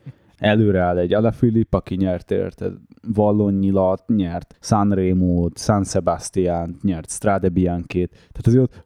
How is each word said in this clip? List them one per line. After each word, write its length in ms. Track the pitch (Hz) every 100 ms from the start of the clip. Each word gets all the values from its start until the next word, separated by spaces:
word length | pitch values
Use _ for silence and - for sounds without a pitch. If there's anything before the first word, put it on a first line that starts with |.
| - - _ _
Előre 440 | 107 107 107 92
áll 180 | 90 90
egy 160 | 87
Alaphilippe, 600 | 101 113 - 123 110 107 95
aki 180 | -
nyert, 360 | 95 95 87 -
érted, 420 | 95 95 - 95 95 - - -
Vallonnyilat 880 | 104 104 104 101 98 98 98 92 95 -
nyert, 500 | 110 90 85 - -
Sanremót, 1000 | - 107 101 95 92 92 92 87 87 -
San 260 | - 104
Sebastiánt 1000 | 95 98 87 82 - 98 90 85 85 87
nyert, 280 | 101 85 78
Strade 380 | - 107 98 92
Bianchét. 600 | 87 90 87 85 90 87
Tehát 360 | - _ - -
azért 160 | 123
ott, 220 | 127 -